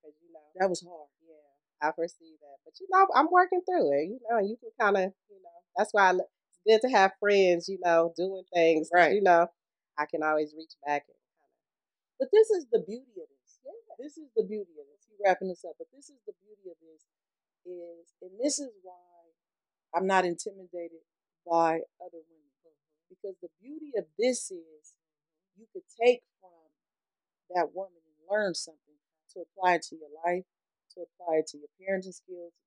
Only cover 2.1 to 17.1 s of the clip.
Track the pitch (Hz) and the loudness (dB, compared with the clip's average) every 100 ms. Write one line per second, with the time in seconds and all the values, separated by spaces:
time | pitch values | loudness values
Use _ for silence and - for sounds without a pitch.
2.1 | - 165 156 - 139 - - 370 381 381 | -8 -20 _ -20 -20 -20 -20 -2 2 4
3.1 | 247 311 359 359 359 359 359 175 143 160 | 4 4 4 4 0 -2 -2 0 0 -2
4.1 | 247 226 233 202 233 440 _ 214 196 190 | -8 -4 -2 -2 -6 -14 _ 0 2 -2
5.1 | - _ 196 180 170 _ 175 214 208 190 | -6 _ -20 -20 -20 _ -4 -2 4 4
6.1 | 185 - _ _ _ 208 220 254 247 190 | 2 -4 _ _ _ 2 4 6 6 4
7.1 | - 202 202 190 175 170 190 180 165 170 | 2 0 4 4 2 -2 -6 0 2 2
8.1 | 165 185 190 185 180 165 160 156 175 165 | -2 -8 -8 -6 2 4 2 2 4 4
9.1 | 202 196 170 170 _ _ _ _ - 151 | 4 4 4 4 _ _ _ _ -8 -6
10.1 | 160 156 156 151 151 160 - 143 147 _ | -4 -2 -2 -4 -10 -20 -16 -6 -6 _
11.1 | _ _ _ _ _ _ _ _ _ _ | _ _ _ _ _ _ _ _ _ _
12.1 | _ 262 415 440 392 262 220 180 226 262 | _ 2 4 6 2 0 -2 -2 -14 _
13.1 | 202 151 139 _ _ 254 427 440 - 277 | -20 -20 _ _ _ -20 -20 _ -18 -18
14.1 | 320 294 220 190 214 185 156 143 _ _ | -18 -8 -4 -4 -6 -12 -18 -20 _ _
15.1 | 208 202 180 190 175 175 - - 269 - | _ 0 0 -4 -10 -16 -18 -20 _ -20
16.1 | 269 - 370 403 415 269 330 320 320 _ | _ -20 -20 _ -20 -20 -20 _ _ _